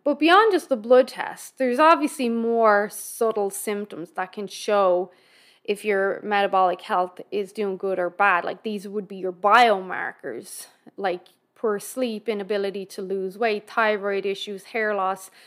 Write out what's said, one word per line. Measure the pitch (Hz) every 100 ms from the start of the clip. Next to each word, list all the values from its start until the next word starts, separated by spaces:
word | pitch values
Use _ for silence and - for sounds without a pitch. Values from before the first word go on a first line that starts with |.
but | 285 285
beyond | 311 381 440
just | 359 -
the | 240
blood | 226 254 254
test, | - - - - -
there's | 254 247
obviously | 311 320 294 - 240
more | 233 226 233 220 202 208
subtle | - - - 226 214 196
symptoms | - - 202 208 - 170
that | - 185
can | - 196
show | - - 208 190 180 190 _ _ _ _ _
if | - 202 214
your | 196 196 -
metabolic | 208 202 202 190 185 180
health | - 190 185 - -
is | 202 190
doing | - 202 185
good | 196 185
or | 175
bad. | 180 202 175
Like, | 170 185
these | 220 208 202
would | 208 185
be | 190
your | 185
biomarkers, | 175 202 226 240 190 185 - - - 139 113 196 - - _ - -
like | 196 180 - _ _
poor | _ 220 202
sleep, | - 262 247 214 226
inability | 208 196 208 196 196 190
to | -
lose | 190 196 190 196
weight, | 226 208 -
thyroid | - 214 208 202 196 196
issues, | 196 208 196
hair | - 233 214 202
loss, | 190 190 - -